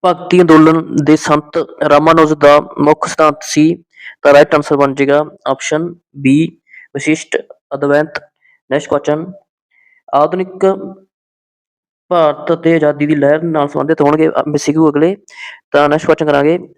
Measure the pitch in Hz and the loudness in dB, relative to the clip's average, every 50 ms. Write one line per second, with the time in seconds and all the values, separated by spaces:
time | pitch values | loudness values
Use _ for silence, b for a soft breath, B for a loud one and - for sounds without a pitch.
0 | - 180 175 170 - - - 180 175 165 160 156 156 160 160 165 160 160 - - | 0 -2 -2 -2 -4 0 2 2 4 6 6 6 6 6 4 0 -2 -4 -6 -4
1 | 147 135 156 156 - - 151 151 151 - - 170 151 - - - - 151 143 147 | 2 2 0 0 2 -2 -2 -2 -2 -6 -8 -8 -8 -8 -8 -6 0 2 2 4
2 | 156 160 165 165 160 151 156 147 147 143 147 151 147 - - - 147 147 156 _ | 4 4 4 4 4 2 2 2 4 6 6 6 2 0 -4 -2 0 0 0 _
3 | - - - - 160 151 147 - - - - 151 151 160 170 170 _ _ B B | -2 -10 -2 0 0 0 0 -2 -10 -6 0 0 2 0 0 -4 _ _ B B
4 | B B B B - 143 143 143 151 - - 151 147 - 156 139 143 139 135 139 | B B B B 2 2 4 4 2 2 0 -2 -2 -2 -2 0 0 -2 0 -2
5 | 139 135 143 147 151 151 - _ _ 127 135 - - - 156 151 165 175 170 _ | -2 0 0 0 -2 -4 -12 _ _ -6 -6 -6 -6 -6 -6 -6 -6 -8 -12 _
6 | _ _ _ 143 139 147 139 151 165 165 - _ B B B B B B _ 143 | _ _ _ -4 0 0 2 2 0 -2 -6 _ B B B B B B _ -8
7 | 139 156 156 156 - _ - - - _ - _ _ _ 143 139 143 143 143 147 | -4 -4 -4 -4 -4 _ -8 -8 -8 _ -20 _ _ _ -10 -6 -2 0 0 0
8 | 151 156 - - - _ _ _ _ _ _ _ _ _ 127 147 147 - 170 143 | -2 -4 -8 -16 -16 _ _ _ _ _ _ _ _ _ -6 -6 -4 -4 -6 -4
9 | - 160 147 156 165 185 185 - _ _ _ _ _ _ _ _ _ _ _ _ | -2 -4 -4 -4 -6 -12 -16 -20 _ _ _ _ _ _ _ _ _ _ _ _
10 | _ - - 139 147 156 180 185 185 185 185 185 196 190 190 190 - 190 - _ | _ -4 -2 0 0 0 -2 -6 -8 -8 -6 -2 -2 -2 -2 -2 -8 -16 -16 _
11 | _ _ _ _ _ _ _ _ _ _ _ _ _ _ _ _ _ _ _ _ | _ _ _ _ _ _ _ _ _ _ _ _ _ _ _ _ _ _ _ _
12 | _ _ 180 175 160 151 143 139 - - 165 165 165 165 165 165 151 147 147 143 | _ _ -2 0 0 0 0 -4 -4 -4 -4 -2 0 0 0 2 0 0 -2 -2
13 | 147 147 151 147 139 143 147 156 165 170 156 156 143 147 - 147 139 147 160 - | -2 -2 0 0 2 0 0 0 -2 -4 -2 -2 -4 -4 -4 -6 -4 -4 -2 0
14 | 147 143 151 156 160 160 - - 131 151 147 143 - - 147 156 160 151 143 147 | 2 0 2 2 0 0 0 -2 -4 -2 -4 -4 -4 -2 0 0 0 0 2 0
15 | 156 175 196 202 _ B B B B B B B B _ - 147 147 147 147 156 | 0 0 -2 -6 _ B B B B B B B B _ 0 0 2 2 0 -2
16 | - - 160 - 160 151 143 139 143 151 165 180 - - _ | 0 0 0 0 0 0 0 0 2 0 -2 -2 -6 -14 _